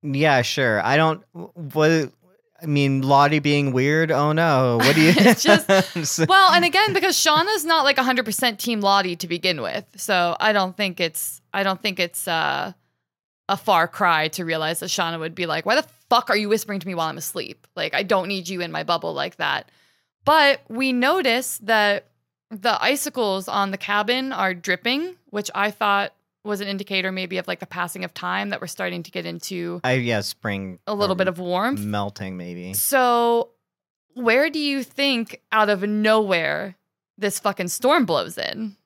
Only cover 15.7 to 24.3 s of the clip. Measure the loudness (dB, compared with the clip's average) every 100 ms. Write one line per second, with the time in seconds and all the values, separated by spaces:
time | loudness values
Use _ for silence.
15.7 | 0 -2 _ _ 0 2 -2 0 -2 -2
16.7 | -8 -6 -6 -6 -6 -10 -8 -10 -14 _
17.7 | -8 -4 -4 0 0 0 -6 -6 -8 -6
18.7 | -6 -2 -2 -2 -6 -6 -6 -4 -4 -6
19.7 | _ _ _ _ _ 2 6 6 2 _
20.7 | -4 0 2 2 2 2 0 -2 -8 0
21.7 | 2 2 0 -4 _ _ _ _ -4 -2
22.7 | 0 0 0 -4 -2 -2 -2 -2 -2 -2
23.7 | -4 -4 -2 0 -2 -4